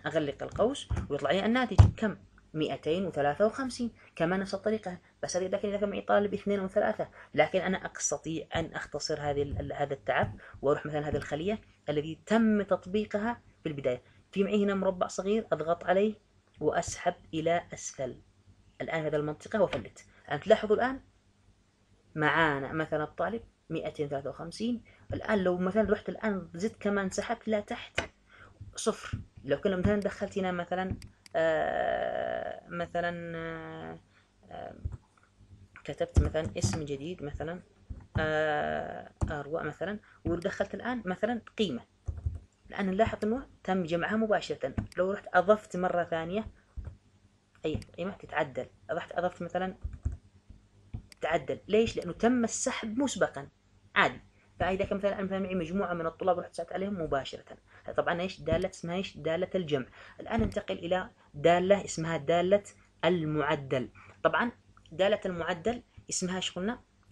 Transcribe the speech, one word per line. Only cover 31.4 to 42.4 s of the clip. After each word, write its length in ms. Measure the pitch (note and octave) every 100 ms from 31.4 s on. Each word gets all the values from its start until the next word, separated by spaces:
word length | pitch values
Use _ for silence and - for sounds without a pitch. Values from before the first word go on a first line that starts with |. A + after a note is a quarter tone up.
| D#3+ D#3 - - - A#1+ A#1+ B1 A#1+ A#1+ - - -
مثلًا، 680 | F3 E3+ E3+ F3 F3 E3+ E3
آه، 600 | E3 E3 D#3+ D#3+ D#3+ D#3+ - _ _ _ -
آه، 240 | - - - - - _ _ _ _ - - - -
كتبت 360 | - D3 E3+ -
مثلًا 300 | D3+ D#3 D#3+ E3
اسم 260 | - E3
جديد 380 | C#3+ C#3 D3+ F3+
مثلًا، 380 | C#3+ - D3+ F3+ - _ - - - -
آه، 880 | D#3 D#3 D#3 D3 D3+ D3+ D#3+ E3 - - -
أروى 320 | D3+ C#3 D#3+
مثلًا، 360 | D3+ D3 E3 G#3 - -
ودخلت 500 | D#3+ E3+ F#3+ - G3
الآن 280 | G3 A#3 B3
مثلًا 360 | F#3 F3+ G#3+ A#3+ - -
قيمة. 240 | G3+ A#2+ - _ - - - -